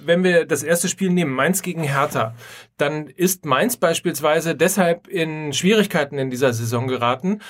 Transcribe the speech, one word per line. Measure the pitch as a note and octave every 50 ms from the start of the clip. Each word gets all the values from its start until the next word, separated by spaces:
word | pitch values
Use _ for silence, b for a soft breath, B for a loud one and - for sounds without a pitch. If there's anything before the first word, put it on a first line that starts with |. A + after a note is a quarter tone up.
| C#3+
wenn | D3+ E3+ F3+ F#3
wir | F#3 F3 E3+ D#3+
das | D#3 D#3 C3+ D3
erste | D3 E3+ E3+ - F3
Spiel | - - F#3+ F#3
nehmen, | F3+ F3+ F3 C#3+
Mainz | C3 C3 C3+ E3 F#3+ -
gegen | - F3+ E3+ E3 D#3+
Hertha, | C#3 C#3 C#3 C#3+ D3 C#3+ C3+ A2+ A#2 A#2 B B B B B B B _ -
dann | D3 D3 D3+ D3+ D3+ D3
ist | - - F3 F#3 F#3 - -
Mainz | D3 B2+ C3+ F3+ B3 - -
beispielsweise | - E3 E3 - - F3 D3 C#3 D3+ D3+ D3+ E3 D#3 E3 D#3+
deshalb | B2+ D#3+ F3+ F#3 G#3 F3+ E3+ E3 E3+ _ -
in | - F3+ D#3+ D#3+ D#3 D#3 D#3 D3 C3
Schwierigkeiten | - - F#3 A3+ G#3+ G3 G3+ - E3 C#3+ - D3 C#3
in | C3+ C3+
dieser | B2+ B2 C#3 C3 A#2+
Saison | A2+ A#2+ A#2 B2 A#2+ B2+ C3
geraten, | B2+ A#2 A#2+ A#2+ B2 B2 - F#3 G#3+ G#3+ B